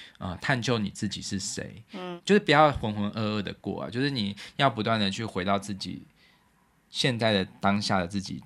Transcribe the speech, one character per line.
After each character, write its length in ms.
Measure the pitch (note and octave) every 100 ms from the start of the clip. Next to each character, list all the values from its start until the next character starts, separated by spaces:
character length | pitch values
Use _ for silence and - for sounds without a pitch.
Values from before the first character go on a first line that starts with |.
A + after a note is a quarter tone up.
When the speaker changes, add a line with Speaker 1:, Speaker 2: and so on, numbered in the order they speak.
| - -
Speaker 1:
呃， 160 | F#2 F2
探 220 | - C3
究 180 | A2 A#2+
你 100 | G2+
自 200 | - G2+
己 120 | -
是 160 | - F#2+
谁。 460 | - - - - -
Speaker 2:
嗯。 300 | F#3+ F3+ F3
Speaker 1:
就 100 | -
是 60 | G3+
不 120 | G3+
要 200 | D3 D#3
浑 220 | - A2+
浑 180 | G#2 G#2
噩 280 | G#2+ G#2+ G#2+
噩 20 |
的 120 | F#2 -
过 280 | G2+ F2+
啊， 60 | C#2
就 100 | A2+
是 100 | C#3+
你 240 | C3+ G2+ G2+ - -
要 140 | C#3
不 120 | A2+
断 160 | G#2+ A2+
的 140 | G2
去 140 | G2 A2
回 180 | F#2
到 160 | F#2 G2+
自 140 | -
己 340 | F#2+ F#2 - - _ _ _ _ _ _ _ _
现 300 | - C#3+ A#2
在 140 | A2
的 120 | G2+ F#2 -
当 220 | G2 G2+
下 180 | - G2
的 80 | F2
自 140 | G2+
己 200 | F#2+ C#2